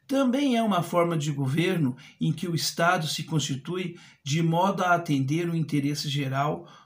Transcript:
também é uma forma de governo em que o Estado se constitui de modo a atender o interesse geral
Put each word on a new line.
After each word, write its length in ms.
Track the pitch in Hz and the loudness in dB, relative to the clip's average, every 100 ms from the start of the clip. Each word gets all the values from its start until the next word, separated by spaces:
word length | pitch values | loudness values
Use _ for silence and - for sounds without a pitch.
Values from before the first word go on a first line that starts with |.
| - | -2
também 500 | 269 262 262 285 233 | 0 2 2 2 2
é 60 | |
uma 220 | 226 180 | 2 0
forma 340 | 165 175 170 160 | 2 2 2 0
de 140 | 151 | -2
governo 680 | 139 135 160 185 175 135 127 - - | -2 0 0 2 2 0 -2 -10 -4
em 100 | 165 | -2
que 160 | 151 180 | -2 -2
o 60 | |
Estado 540 | 165 - - 170 185 156 | -2 -2 0 2 2 0
se 160 | - | -6
constitui 760 | - 156 135 131 - 180 180 - - - | -4 -2 -2 -4 -6 -6 -6 -10 -20 -12
de 200 | 135 160 | -4 0
modo 400 | 165 170 196 185 | 2 2 2 2
a 100 | 180 | 2
atender 560 | 170 165 139 135 160 170 | 2 2 0 0 0 0
o 60 | 165 | -2
interesse 520 | 151 147 139 147 147 | 0 0 0 -2 -4
geral 600 | 139 131 135 147 170 - - | -2 -2 0 -2 -4 -10 -20